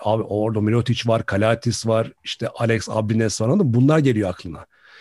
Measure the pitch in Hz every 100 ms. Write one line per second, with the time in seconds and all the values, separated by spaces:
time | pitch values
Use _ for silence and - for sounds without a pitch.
0 | 104 110 - 104 110 107 107 117 117 117
1 | 117 113 - 98 110 117 123 - 117 110
2 | 110 _ - - 117 - 117 113 - 110
3 | 107 113 110 - 113 196 147 117 135 160
4 | 135 107 95 - 87 73 - _ _ -